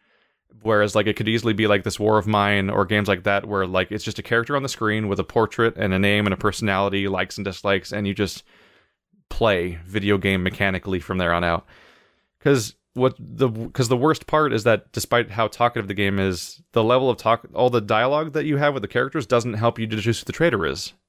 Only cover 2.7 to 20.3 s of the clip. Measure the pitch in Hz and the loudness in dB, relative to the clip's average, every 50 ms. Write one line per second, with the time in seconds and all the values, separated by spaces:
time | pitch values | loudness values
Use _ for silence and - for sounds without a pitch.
2.7 | - 98 98 92 107 104 104 101 98 92 90 104 101 101 - - 104 98 95 90 | 0 0 0 2 0 0 2 0 0 0 0 0 0 0 -2 -2 -4 -2 -2 0
3.7 | 92 92 92 - 104 107 - 113 104 - 101 - 120 117 117 - 143 139 135 131 | 0 -2 -2 -2 -4 -8 -8 -8 -8 -10 -4 -2 0 0 0 0 -4 -4 -4 -6
4.7 | - - 113 107 107 110 110 101 98 95 - - - 120 110 107 - - 113 113 | -6 -2 -2 0 0 0 -2 -2 -2 -2 -4 -2 0 0 0 0 2 0 0 0
5.7 | - - 107 98 95 95 98 101 104 104 104 101 95 - - 104 98 - 113 104 | 0 0 -2 0 2 2 2 2 2 2 2 0 -2 0 -2 -2 -2 -2 -2 0
6.7 | 95 95 98 101 98 98 98 98 95 92 95 92 - - 98 98 92 - - 101 | 0 0 0 0 0 -2 -2 -2 -2 -2 -4 -4 -6 -8 -8 -8 -8 -4 -2 0
7.7 | 98 95 85 - - 104 101 98 98 104 104 92 - - _ _ _ _ _ _ | 0 0 -2 -6 -6 -4 -4 -4 -2 -2 -2 -2 -4 -12 _ _ _ _ _ _
8.7 | _ _ _ _ _ _ _ _ _ _ _ _ - - 117 110 101 90 87 90 | _ _ _ _ _ _ _ _ _ _ _ _ -2 0 2 2 2 2 0 -4
9.7 | 85 82 85 92 98 107 98 101 104 98 95 98 95 92 90 92 - - 101 98 | -6 -10 -14 -6 -6 -2 0 2 0 2 2 0 0 2 0 -2 -2 0 -2 -2
10.7 | 92 90 - 101 95 90 - - 95 92 90 85 85 85 87 85 85 87 - _ | -2 -2 -4 -4 -4 -4 -4 -4 -2 0 0 2 2 2 2 0 0 -2 -4 _
11.7 | - - - _ _ _ _ _ _ _ _ _ _ _ _ 143 139 127 107 - | -20 -20 -20 _ _ _ _ _ _ _ _ _ _ _ _ 2 2 2 0 -4
12.7 | - _ _ _ _ 123 123 131 127 - 110 - - - 131 123 110 110 117 - | -12 _ _ _ _ 0 0 0 0 -4 -18 -18 -2 -2 0 0 0 -4 -10 -8
13.7 | - - 127 113 131 120 127 156 160 - - - - 156 151 139 117 113 101 120 | -2 -2 0 0 2 2 2 0 0 0 -2 0 0 2 2 2 0 2 4 2
14.7 | 110 104 - _ - 107 - - 117 120 117 - 95 113 113 107 - - 120 120 | 2 2 0 _ -8 -8 -2 0 0 0 0 -2 -2 -2 -2 -2 0 0 0 0
15.7 | - 117 104 95 101 98 101 98 98 98 95 95 92 87 - - - - _ _ | 0 -2 -6 -6 -2 -2 0 0 0 0 0 0 -2 -4 -8 -14 -16 -20 _ _
16.7 | _ 117 110 113 123 131 135 131 113 - - 110 117 - - - - - 123 127 | _ 2 2 4 2 2 2 0 -2 0 0 0 0 0 -2 -10 0 2 2 4
17.7 | 120 117 104 104 113 110 120 131 143 151 160 160 143 156 147 151 143 139 147 147 | 2 0 0 2 0 2 2 2 0 0 -2 -2 -4 -4 -2 0 0 2 2 0
18.7 | 139 131 104 98 - 120 127 135 - 160 120 - 127 120 113 123 104 107 113 117 | 0 -2 -8 -2 -2 -2 -2 -2 -4 -6 -2 2 2 2 2 0 -4 0 0 -2
19.7 | 113 - 113 107 110 107 98 117 113 - - - | 0 -2 -6 -4 -4 -2 0 0 -2 -2 -4 -10